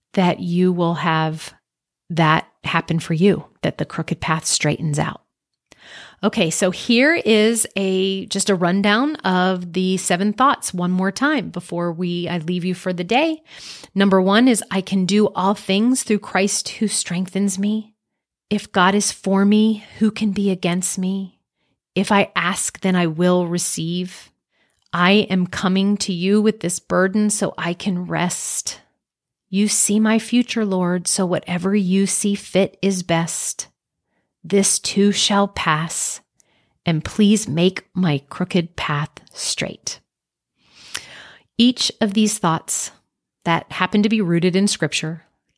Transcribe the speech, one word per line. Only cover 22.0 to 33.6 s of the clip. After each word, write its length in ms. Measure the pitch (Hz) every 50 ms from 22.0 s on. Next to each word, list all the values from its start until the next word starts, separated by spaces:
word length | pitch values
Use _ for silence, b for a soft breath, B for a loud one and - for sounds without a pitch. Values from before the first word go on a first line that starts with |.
| 190 - 214
I 180 | 202 190 - -
ask, 420 | 175 170 175 190 - - - - -
then 140 | - 190 185
I 120 | 180 175
will 400 | 165 156 156 180 180 180 180 175
receive. 840 | 170 170 175 175 - - - 160 165 175 180 180 180 - - - _ _ _ _ _ _ _ _ _ _ _ _ _ -
I 340 | 170 175 180 196 214 - -
am 160 | 190 185 180
coming 500 | 180 - - - 185 185 190 196 202 208 202
to 140 | - - 185
you 280 | 170 175 190 202 214 208
with 180 | 220 214 220
this 180 | - 170 180 -
burden 520 | - _ 180 180 185 190 190 214 214 208
so 240 | 208 - 202 - -
I 160 | - 165 170 175
can 340 | 175 - 214 185 175 180
rest. 720 | 165 165 160 170 185 - - - - - - - - - - _ _ _ _ _ _ _ _ _ _ _ _ _ _
You 200 | 185 190 208 208
see 300 | - - - - 202 214
my 180 | 220 220 226 226
future, 460 | 226 - - 247 240 - - 226 220
Lord, 440 | 202 190 185 180 175 180 180 175 -
so 180 | - - 190
whatever 480 | 175 180 - - - 175 175 175 196 196
you 320 | 208 196 180 185 196 196
see 280 | 190 - - - 208 202
fit 440 | 196 - - - 180 196 - - _
is 220 | - 196 196 185 175
best. 640 | - 165 165 170 165 - - - - - -